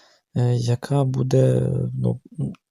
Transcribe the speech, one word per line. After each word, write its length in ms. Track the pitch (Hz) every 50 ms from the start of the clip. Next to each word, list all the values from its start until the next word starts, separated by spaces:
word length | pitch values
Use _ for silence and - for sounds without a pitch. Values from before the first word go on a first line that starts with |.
| _ _ _ _ _ _ -
е, 180 | 123 123 123 123
яка 500 | 120 117 120 120 - - - 139 143 135
буде, 640 | 131 131 131 131 131 131 131 131 131 127 127 127 127 127 127 127 123 127
ну, 260 | 131 127 - - 123 _ - - - 139 135 - - _ _